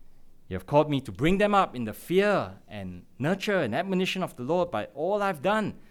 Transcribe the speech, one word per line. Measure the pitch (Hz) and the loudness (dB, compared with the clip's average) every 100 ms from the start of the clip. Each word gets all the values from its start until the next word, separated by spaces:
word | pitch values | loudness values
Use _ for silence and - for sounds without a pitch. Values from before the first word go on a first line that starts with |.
| - - - - - | -18 -18 -20 -20 -10
You | 92 | -8
have | - | 2
called | 147 151 | 4 4
me | 139 | 0
to | 127 | -4
bring | 95 151 190 | 0 2 4
them | 208 202 | 4 4
up | 180 127 | 2 0
in | 110 | -6
the | |
fear | 104 - 180 208 185 101 101 - | -6 0 2 4 2 -2 -8 -14
and | 104 95 90 - - | -10 -8 -10 -14 -4
nurture | 139 190 214 190 | -2 0 0 0
and | 131 | 2
admonition | 123 190 185 185 190 | 0 0 0 0 -2
of | 175 - | -4 -4
the | |
Lord, | 123 175 175 | -2 0 0
but | 107 101 | -2 -6
all | - 165 208 | -4 -2 0
I've | 202 165 | 0 0
done | 170 214 208 - - | 0 2 0 -4 -14